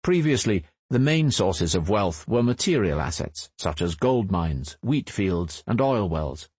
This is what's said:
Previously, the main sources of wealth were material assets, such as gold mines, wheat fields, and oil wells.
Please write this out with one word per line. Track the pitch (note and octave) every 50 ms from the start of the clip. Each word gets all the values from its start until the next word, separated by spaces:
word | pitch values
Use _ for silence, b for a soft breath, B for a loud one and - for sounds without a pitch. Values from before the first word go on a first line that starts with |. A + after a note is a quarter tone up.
| -
Previously, | - F3+ F3 D#3 D#3 C#3 A2+ - A#2+ G#2 F2+ D#2 b b b _ _
the | - A#2+
main | C3 D3 D#3 D#3+ D#3 C#3+
sources | - - G2 F#2 F2+ - F2 D#2+ D#2
of | F2+ D#2 F#2
wealth | G#2 G#2 G2 F2+ D#2+ - -
were | - A2 A#2+
material | A#2+ A#2+ B2 - - F#3+ E3+ C3+ G2+ E2+ D2 D2+
assets, | C#2 C#2+ D#2 - E2 D#2 - - - - _
such | - - E2 D#2 -
as | F2 E2+ D#2+
gold | - A2+ B2+ C3 A#2+ G#2+ F#2
mines, | F#2+ F2 E2+ E2 D2+ C2 C2+ - - _
wheat | - A#2 D3 - - -
fields, | - - G2+ F#2 F2+ E2+ F2 E2 - - _
and | - A#2 A#2
oil | C3+ C3+ C3 A2+ G2+
wells. | F2 D#2+ D#2 D#2 C#2 C2+ - - _ _